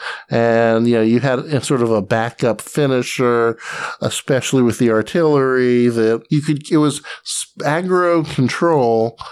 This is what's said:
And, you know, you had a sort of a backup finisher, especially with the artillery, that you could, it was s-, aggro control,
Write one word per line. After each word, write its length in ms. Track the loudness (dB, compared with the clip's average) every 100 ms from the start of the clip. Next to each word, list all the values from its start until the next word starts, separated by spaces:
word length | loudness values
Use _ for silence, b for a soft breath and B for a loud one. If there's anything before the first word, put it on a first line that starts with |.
| B B -4
And, 580 | 0 2 2 2 2 2
you 80 | 2
know, 60 |
you 180 | 2 2
had 200 | 2 -2
a 240 | -2 -4
sort 180 | -2 0
of 80 | 2
a 100 | 0
backup 600 | 0 -2 -2 -2 -2 -2
finisher, 960 | -4 -2 0 0 -2 -2 0 2 0 -2 B B B B
especially 600 | -6 -6 -2 -2 0 2
with 160 | 2 2
the 120 | 2
artillery, 960 | 2 0 0 2 2 2 2 2 2 2
that 360 | 2 2 0 0
you 120 | -2
could, 280 | 0 -4 0
it 60 | 0
was 240 | 2 -2 B B -10
s-, 260 | -10 -10 -8
aggro 680 | -4 -2 0 0 2 0 0 -2
control, 800 | -2 0 0 2 2 0 -2 -6 B